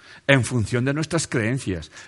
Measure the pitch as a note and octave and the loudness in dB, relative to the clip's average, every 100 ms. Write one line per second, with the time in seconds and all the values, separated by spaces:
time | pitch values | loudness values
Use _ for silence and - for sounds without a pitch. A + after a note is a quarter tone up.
0 | - - - C#3 A2 B2 G2+ A#2+ C3 C#3+ | -20 -6 4 4 4 0 0 0 0 -2
1 | - E3 - C3+ G#2+ C3 - E2+ - - | -2 -2 -2 0 0 -2 -4 -6 -6 -16